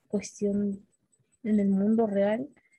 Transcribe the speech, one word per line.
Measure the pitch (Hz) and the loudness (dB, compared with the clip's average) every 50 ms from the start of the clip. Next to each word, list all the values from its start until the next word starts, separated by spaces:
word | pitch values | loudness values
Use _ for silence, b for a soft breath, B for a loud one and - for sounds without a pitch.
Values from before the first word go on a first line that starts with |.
| _ _ | _ _
cuestión | - 202 202 - - - 208 202 202 202 202 202 196 - - _ _ _ _ _ _ _ _ _ _ _ | -6 -6 -6 -6 -10 -6 -4 -2 -2 -2 -2 -4 -6 -8 -14 _ _ _ _ _ _ _ _ _ _ _
en | - 214 214 208 | -4 0 0 2
el | 202 196 | 2 2
mundo | 196 190 196 214 226 220 233 | 2 2 2 2 2 2 2
real, | 214 196 196 196 208 214 233 269 294 - b b b b | 0 2 0 0 0 0 -2 -6 -10 -14 b b b b